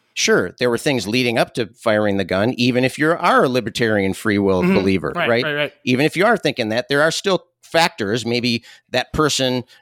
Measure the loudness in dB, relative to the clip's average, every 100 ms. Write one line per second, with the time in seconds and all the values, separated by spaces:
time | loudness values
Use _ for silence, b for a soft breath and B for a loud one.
0 | _ -4 2 2 0 -2 -2 0 0 -2
1 | 0 0 2 0 -2 -4 -8 -4 0 2
2 | 2 0 0 0 0 0 0 2 -2 0
3 | 0 0 2 2 2 0 -4 -2 0 2
4 | 0 -2 0 2 2 2 2 2 2 0
5 | -2 -4 0 0 0 -4 -6 -6 -2 0
6 | 0 2 0 2 -2 -4 -2 -2 0 0
7 | 2 0 -2 -2 -4 _ -4 0 0 -2
8 | -4 -2 -2 -2 0 -2 B B _ -4
9 | -2 -2 0 0 0 -2 -6 b